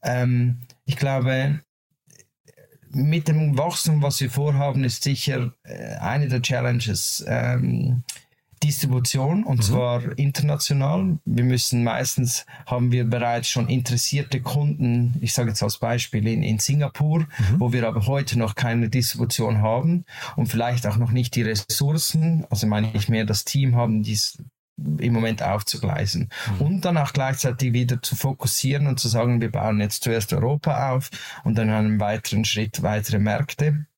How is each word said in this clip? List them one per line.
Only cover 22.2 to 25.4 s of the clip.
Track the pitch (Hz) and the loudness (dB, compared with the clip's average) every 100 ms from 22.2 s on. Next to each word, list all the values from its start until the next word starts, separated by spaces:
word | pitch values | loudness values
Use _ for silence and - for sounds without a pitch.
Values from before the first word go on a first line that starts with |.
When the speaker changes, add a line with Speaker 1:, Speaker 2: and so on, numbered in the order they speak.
| 160 165 - | 2 0 0
Speaker 1:
also | 101 110 | -2 0
meine | 107 110 | 0 0
ich | 107 104 | -2 0
mehr | 113 | 0
das | 107 104 | 0 -2
Team | - 139 135 120 | -2 0 2 2
haben, | 117 107 | 2 0
die | 107 | 0
es | 107 - - - _ _ - 143 151 | -2 -4 -6 -20 _ _ -10 -6 -2
im | 123 | 0
Moment | 117 113 107 | 0 0 -2